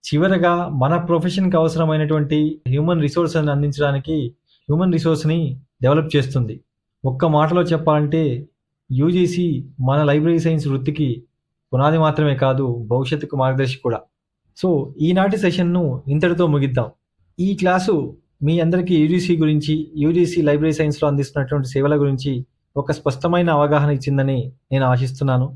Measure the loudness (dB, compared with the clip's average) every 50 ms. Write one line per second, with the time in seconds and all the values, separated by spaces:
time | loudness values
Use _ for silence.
0 | _ -2 0 0 2 2 2 2 2 2 2 0 -2 -4 -2 0 0 2 2 0
1 | 0 0 0 0 0 -2 -2 0 0 2 2 2 2 2 2 0 0 0 0 0
2 | 0 0 0 0 0 0 0 0 0 0 -4 -6 _ -2 -2 0 2 2 2 0
3 | 0 0 0 0 -2 0 0 0 0 0 0 0 -2 -2 -2 0 0 0 0 -2
4 | -4 -4 -4 -4 -4 -6 -10 _ _ _ _ _ _ -2 0 2 2 2 2 2
5 | 2 0 0 0 0 0 0 0 -2 -4 -6 -8 -14 _ _ _ 2 2 2 2
6 | 2 2 0 0 0 0 0 -2 -2 -2 -4 -12 _ _ _ _ _ _ _ _
7 | -6 -4 -2 0 0 2 2 2 2 2 2 0 0 0 -2 0 0 2 2 2
8 | 2 0 0 0 0 0 -2 -4 -8 _ _ _ _ _ _ _ _ _ -2 0
9 | 2 2 2 2 2 2 0 0 0 0 -2 -4 -6 -10 -8 -4 -2 0 2 2
10 | 2 2 2 2 2 2 2 2 2 0 0 0 0 -2 -2 -2 -2 -4 -2 -2
11 | -2 -2 -2 -6 -10 _ _ _ _ _ _ _ _ _ -2 0 2 2 4 4
12 | 2 2 2 2 0 0 2 2 2 0 2 0 0 -2 -4 -6 -4 -2 -2 -2
13 | 0 -2 -4 -6 -6 -6 -4 -2 0 0 0 0 -2 -2 -4 -4 _ -4 -4 -4
14 | -8 _ _ _ _ _ _ _ _ _ _ -4 -2 0 0 0 -2 -4 -4 -2
15 | 0 2 2 2 2 2 0 0 0 0 0 0 0 0 2 0 0 0 -4 -4
16 | -4 -2 0 2 2 2 2 2 2 2 2 2 0 0 0 -2 -4 -4 -8 _
17 | _ _ _ _ _ _ _ -4 -2 -2 -2 0 0 0 2 2 0 0 0 0
18 | -2 -6 -10 -16 _ _ _ _ -2 0 0 2 2 2 0 0 0 2 2 2
19 | 2 2 2 0 0 0 0 2 2 2 2 0 0 -2 -2 -4 -4 -8 -4 -2
20 | 0 0 2 2 0 0 0 0 0 2 2 2 0 -2 0 0 -2 -2 -2 -2
21 | -2 0 0 0 -2 -2 -4 -6 -4 -2 -4 -4 -4 -4 -2 -2 0 2 2 2
22 | 2 0 -2 -2 -4 -4 -4 -6 -8 _ _ _ _ _ _ -8 -4 -4 -6 -4
23 | -4 -6 -6 -2 -2 -2 0 2 2 2 2 2 2 2 2 2 2 2 0 -2
24 | -2 -2 -2 0 0 0 -2 -4 -4 -8 -12 _ _ _ -2 0 2 2 2 0
25 | 0 -4 -4 -4 -2 0 0 0 0 -2 -6